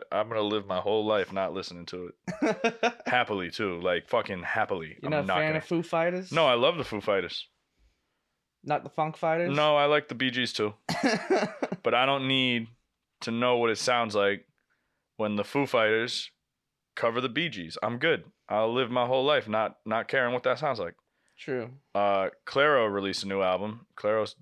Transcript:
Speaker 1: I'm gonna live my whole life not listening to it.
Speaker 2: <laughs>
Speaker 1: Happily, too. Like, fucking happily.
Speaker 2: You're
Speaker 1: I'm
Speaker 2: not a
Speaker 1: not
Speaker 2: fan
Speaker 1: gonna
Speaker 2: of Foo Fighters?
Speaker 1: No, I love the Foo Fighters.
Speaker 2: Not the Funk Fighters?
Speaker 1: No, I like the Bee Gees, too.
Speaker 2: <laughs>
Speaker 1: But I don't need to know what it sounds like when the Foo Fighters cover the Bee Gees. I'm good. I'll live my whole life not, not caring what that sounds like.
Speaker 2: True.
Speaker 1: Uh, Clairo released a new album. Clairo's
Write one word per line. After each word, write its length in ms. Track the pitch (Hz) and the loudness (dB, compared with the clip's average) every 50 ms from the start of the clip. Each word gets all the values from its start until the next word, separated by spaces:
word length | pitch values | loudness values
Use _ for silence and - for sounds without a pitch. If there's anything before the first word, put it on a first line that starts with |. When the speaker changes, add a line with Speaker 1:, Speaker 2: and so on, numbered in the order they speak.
| - - | -4 -2
Speaker 1:
I'm 180 | - 104 110 110 | -2 -2 -2 0
gonna 120 | 113 110 | 0 -2
live 240 | 104 104 107 107 95 | 0 0 0 -2 -2
my 140 | 98 92 90 | -2 -4 -2
whole 260 | 87 101 107 110 107 | 0 0 0 2 2
life 280 | 107 107 101 92 - 95 | 2 2 2 0 0 -2
not 200 | 98 95 90 80 | -4 -2 -2 -4
listening 320 | 95 87 - 90 85 85 - | -6 -8 -10 -12 -14 -14 -12
to 240 | - 90 90 87 - _ - - - - | -12 -10 -12 -12 -14 _ -12 -10 -6 -2
it. 520 | 269 262 214 - - 226 226 - - 233 233 - | 0 0 0 0 -2 -4 -2 0 -2 -4 -4 -4
Speaker 2:
<laughs> 60 | - - | -6 0
Speaker 1:
Happily, 420 | 123 123 117 - 107 98 90 82 | 0 0 2 0 -2 -4 -4 -4
too. 280 | - - 110 98 87 85 | -6 -4 -4 -4 -4 -2
Like, 260 | 90 92 90 85 - - | 0 0 0 0 0 0
fucking 360 | - 117 104 - 101 90 85 | -2 -2 0 -2 -6 -8 -6
happily. 540 | - - 113 107 - 98 87 80 78 80 - | -4 -2 -2 -2 -2 -2 -4 -6 -8 -12 -10
Speaker 2:
You're 40 | - | -6
Speaker 1:
I'm 60 | 143 | -4
Speaker 2:
not 120 | 151 147 139 | -2 -2 0
a 40 | 95 | 0
Speaker 1:
not 100 | 190 156 | 0 0
Speaker 2:
fan 100 | 156 156 | 2 0
Speaker 1:
gonna 80 | 156 156 | -2 -2
Speaker 2:
of 60 | - | -2
Foo 180 | - 175 165 156 | -2 -2 -2 -2
Fighters? 480 | - - 165 165 175 180 180 185 - | -2 -2 0 0 0 -2 -4 -6 -4
Speaker 1:
No, 140 | 139 165 160 135 | 0 2 4 4
I 60 | 123 | 4
love 240 | 120 123 156 175 160 | 4 4 2 2 0
the 60 | 123 | -4
Foo 180 | - 113 104 | -6 -6 -4
Fighters. 460 | - - 101 98 87 82 - - - - _ _ _ _ _ _ _ _ _ _ _ _ _ _ _ _ _ _ _ _ _ _ - | 0 0 2 2 0 -2 -6 -10 -12 -14 _ _ _ _ _ _ _ _ _ _ _ _ _ _ _ _ _ _ _ _ _ _ -6
Speaker 2:
Not 200 | 139 147 147 - | -4 -2 -2 -4
the 60 | 147 | -4
Funk 280 | - - 156 156 156 - | -4 -2 -2 -2 -2 -2
Fighters? 380 | - 165 160 165 175 143 139 | 0 0 2 2 0 0 2
Speaker 1:
No, 200 | 147 151 151 151 147 | 2 4 4 6 6
I 80 | 143 | 6
like 220 | 147 151 147 143 - | 6 4 4 2 0
the 60 | 127 | -4
Bee 160 | 117 131 131 | -2 0 0
Gees, 220 | 120 127 123 113 - | 0 0 -2 -2 0
too. 200 | - 107 104 107 - | 0 -2 -2 -2 -4
Speaker 2:
<laughs> 240 | _ - - - - 254 220 190 - - 381 220 185 - - - - - 196 - | _ -6 -4 0 0 0 0 0 0 0 0 2 0 0 -4 -6 -6 -6 -6 -4
Speaker 1:
But 120 | - - 117 | -2 2 4
I 120 | 120 127 | 4 4
don't 220 | 135 139 139 131 131 | 4 2 0 0 0
need 400 | 135 131 131 127 120 117 113 113 - _ _ _ _ _ _ _ _ - | 2 2 2 2 2 0 -2 -6 -12 _ _ _ _ _ _ _ _ -12
to 100 | - 120 | -6 -4
know 240 | 117 117 123 123 123 120 | -2 0 2 2 4 4
what 120 | 117 113 | 4 2
it 80 | 107 - | 2 0
sounds 360 | - 127 123 120 117 110 104 | 0 0 2 2 2 0 2
like 320 | 104 101 101 101 92 - _ _ _ _ _ _ _ _ _ _ _ _ _ _ | 2 4 2 2 0 -4 _ _ _ _ _ _ _ _ _ _ _ _ _ _
when 220 | - 110 107 104 104 | -4 -2 -2 0 -2
the 80 | 101 | -2
Foo 200 | - - 143 139 | -2 0 -2 0
Fighters 640 | 127 - 120 110 107 110 113 117 127 - - - - _ _ _ _ _ _ _ _ _ _ _ _ - | 2 2 4 4 4 4 2 0 -2 -4 -6 -8 -10 _ _ _ _ _ _ _ _ _ _ _ _ -8
cover 260 | - - 117 113 120 | -2 -2 0 0 0
the 80 | 123 127 | -2 -2
Bee 180 | 113 151 170 165 | -2 -2 -4 -4
Gees. 280 | 113 98 85 80 - - | -4 -8 -10 -10 -8 -4
I'm 160 | - 110 120 123 | -4 -4 -2 0
good. 280 | 151 165 151 104 - - _ _ _ - | 0 0 0 0 -2 -8 _ _ _ -4
I'll 240 | 104 107 110 113 117 | -2 0 0 2 2
live 180 | 127 131 113 | 0 -2 0
my 140 | 123 127 120 120 | 0 0 0 2
whole 160 | 131 131 131 | 2 2 2
life 240 | 143 151 131 113 117 | 2 2 0 0 0
not, 300 | 107 110 110 101 - _ - | 0 0 0 -2 -4 _ -6
not 240 | 110 110 113 107 - | -4 -4 -2 -2 -2
caring 240 | - 139 123 120 127 | 0 0 0 0 0
what 100 | 123 - | 0 0
that 160 | 127 123 117 | 0 -2 0
sounds 180 | 156 143 127 107 | -2 -4 -4 -4
like. 160 | 90 85 87 _ _ _ _ _ _ _ _ - | -4 -8 -8 _ _ _ _ _ _ _ _ -16
Speaker 2:
True. 320 | - - 131 127 113 120 131 135 _ _ - | -10 -6 -6 -6 -6 -8 -12 -18 _ _ -2
Speaker 1:
Uh, 340 | 101 101 - 202 196 95 90 - - - | 2 2 4 4 4 2 0 -4 -6 -10
Clairo 460 | - - 139 139 151 147 131 113 107 | -4 2 4 4 6 6 6 4 2
released 320 | 101 101 98 98 92 - 104 | 2 0 -2 -2 -4 -4 -4
a 40 | 98 | -4
new 120 | 98 98 | 0 0
album. 440 | 95 92 92 90 98 107 110 117 - _ - | 2 2 2 0 -2 -4 -8 -10 -16 _ -12
Clairo's 400 | - - 107 110 110 107 104 - _ | -4 -2 0 2 2 0 -2 -4 _